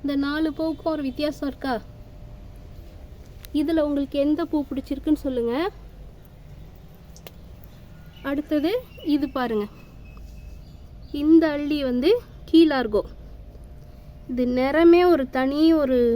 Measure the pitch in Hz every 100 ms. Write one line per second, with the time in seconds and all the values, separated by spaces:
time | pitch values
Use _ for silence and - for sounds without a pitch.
0 | 285 277 277 302 311 294 320 311 330 311
1 | 269 254 294 285 285 - 269 226 - -
2 | - - - - - - - - - -
3 | - - - - - 285 302 320 294 285
4 | 277 285 285 302 339 302 277 269 - 277
5 | 311 302 277 254 233 254 370 - - -
6 | - - - - - - - - - -
7 | - - - - - - - - - -
8 | - - 269 285 294 302 311 494 - -
9 | 330 285 277 269 240 214 208 - - -
10 | - - - - - - - - - -
11 | - 285 302 330 320 294 294 294 262 247
12 | 294 480 - - - 330 320 269 226 208
13 | - - - - - - - - - -
14 | - - - 247 247 254 262 302 339 339
15 | 359 320 262 262 262 294 320 320 269 254
16 | 240